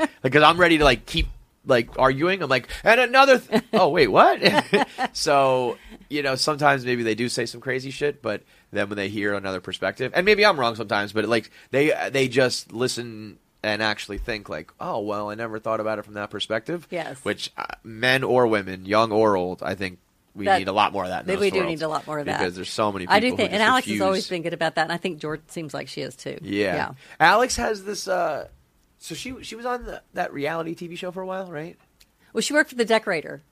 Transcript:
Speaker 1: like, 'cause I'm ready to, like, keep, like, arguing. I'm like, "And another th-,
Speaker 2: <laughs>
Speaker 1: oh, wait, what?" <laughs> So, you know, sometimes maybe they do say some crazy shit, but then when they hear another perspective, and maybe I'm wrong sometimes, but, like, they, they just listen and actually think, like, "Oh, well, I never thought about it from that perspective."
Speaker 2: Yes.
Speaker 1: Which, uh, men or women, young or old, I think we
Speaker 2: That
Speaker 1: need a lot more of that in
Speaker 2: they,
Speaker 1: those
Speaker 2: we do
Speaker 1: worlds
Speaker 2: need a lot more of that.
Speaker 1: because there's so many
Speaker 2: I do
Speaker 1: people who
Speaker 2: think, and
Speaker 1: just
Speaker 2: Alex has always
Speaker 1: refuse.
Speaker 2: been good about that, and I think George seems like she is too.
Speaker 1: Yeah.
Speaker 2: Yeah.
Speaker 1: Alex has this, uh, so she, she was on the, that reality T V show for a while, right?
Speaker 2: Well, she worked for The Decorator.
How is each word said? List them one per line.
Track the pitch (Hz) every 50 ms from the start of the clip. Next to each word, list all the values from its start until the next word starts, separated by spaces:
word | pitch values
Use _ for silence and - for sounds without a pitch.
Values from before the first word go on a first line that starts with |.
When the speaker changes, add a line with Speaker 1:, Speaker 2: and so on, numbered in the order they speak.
| 320 - - _ -
Speaker 1:
like, | 131 123
'cause | 151
I'm | 151 156 170 175
ready | 175 170 165 151
to, | 147
like, | 139 123 110 -
keep, | - - 165 156 - - - - _ _ _ _
like, | 131 131 120 117 - - -
arguing. | 127 135 135 135 156 180 190 190
I'm | 160 131
like, | 131 127 117 - - - -
"And | 185 226 247
another | 254 240 247 269 277 277 262 -
th-, | - - 214 220 - -
Speaker 2:
<laughs> | -
Speaker 1:
oh, | 214 185 147
wait, | 151 180 139 98
what?" | 101 165 220 359 - 220
<laughs> | - - - 294 - - 190 208 269 - - - - - -
So, | - - 160 143 139 135 135 131 127 123 120 - - - - - - - -
you | 143 147 139
know, | 139 131
sometimes | 127 - 156 151 139 147 143 139 135 120
maybe | 123 123 120 117
they | 110 107
do | 107 123 120
say | - 131 117
some | 117 - 120
crazy | - 135 127 131 131 139
shit, | 135 - 147 147 139 -
but | - 110 104 104 - _ _ _ _ _
then | - 101 101 98
when | 104
they | 101 98 101
hear | 104 107 101 104 101
another | 101 98 95 95 92
perspective, | - 95 90 - 95 95 - - 170 156 -
and | 170 185
maybe | 208 214 202 208
I'm | 214 185 143
wrong | 123 117 113
sometimes, | 107 117 101 113 101 101 101
but, | 101 110 107
like, | 104 120 113 - - - - - _
they, | - 135 147 156 - 76 85 101
they | - 135 135 127
just | 117 135 131 123 - - - -
listen | - 113 127 127 - 117 120 117 110 107 107 104 - - _ _ _ _ -
and | 107 104 104 110
actually | 107 104 - - - 101 101
think, | - 120 113 104 98 -
like, | 90 78 80 - _ -
"Oh, | - 180 160 113
well, | 104 104 101 104 104 104
I | 104
never | 107 117 113 107 110
thought | - 113 110 110
about | 107 110 107 104
it | 104
from | 107 104
that | 104 101 104
perspective." | - 101 - - 107 113 - - 165 175 - -
Speaker 2:
Yes. | - 170 156 - - - -
Speaker 1:
Which, | 107 101 - - - - -
uh, | - - - - -
men | 113 113 110 123 127 131 135 131
or | 95 123 127 123 117
women, | 110 104 95 95 92 92 92
young | 95 104 107 113 113
or | 104 110 110 107 101
old, | 92 90 90 90 -
I | - - 98
think | 95 98 92 90 - _ _ _ _ _ _ _
we | 101 101
Speaker 2:
That | 98 95 92
Speaker 1:
need | 95 98
a | 98
lot | 104 104 - 95
more | 98 90
of | 90
that | - -
in | - 185
Speaker 2:
they, | 190
Speaker 1:
those | 190
Speaker 2:
we | 208 196
do | 185 190
Speaker 1:
worlds | 185 175
Speaker 2:
need | 165 156 160
a | 156
lot | 156 143 - 156
more | 151 151
of | 143
that. | - - -
Speaker 1:
because | - 90 87
there's | 92 90 -
so | - - 110 107 98
many | 95 90 -
Speaker 2:
I | 190 214
do | 226 254
Speaker 1:
people | - 208
who | 214
Speaker 2:
think, | -
and | - 208
Speaker 1:
just | 220 220
Speaker 2:
Alex | 254 254 - 214
has | 214 208
always | 196 190 190 180 -
Speaker 1:
refuse. | -
Speaker 2:
been | 185 170 160
good | 170 170
about | 165 170 160 -
that, | 165 156
and | 156 170
I | 165
think | - 190 165 151
George | - 151 156 156 - -
seems | - 175 160 143 -
like | 139 139 131
she | - 147
is | 139 143 -
too. | - - 139 143 -
Speaker 1:
Yeah. | - 98 98 101 104 95 87
Speaker 2:
Yeah. | 147 - - 135 - - - - -
Speaker 1:
Alex | 156 170 196 220 254 254 - 247
has | 240 226 220 196 190
this, | 202 202 - - 196
uh, | 185 180 170 160 147 117 - - - _ _ _ _ _ _ _ _ _
so | - - 160
she, | 143 - 247 262 226 -
she | - 220
was | 226 233
on | 247 247 247 226
the, | 208 170 - - _ -
that | 180 175 - -
reality | 143 139 147 165 165 165 165 165
T | - 175 165
V | 175
show | 165 185 180
for | 170 190
a | 185
while, | 185 185 190 190 180
right? | 165 147 156 175 - - _ _ _ _ _ _ _ _ _ _ -
Speaker 2:
Well, | 220
she | - - 285
worked | 302 311 -
for | 262 240
The | 233
Decorator. | 196 226 220 - 214 180 156 139 - 143 139 - _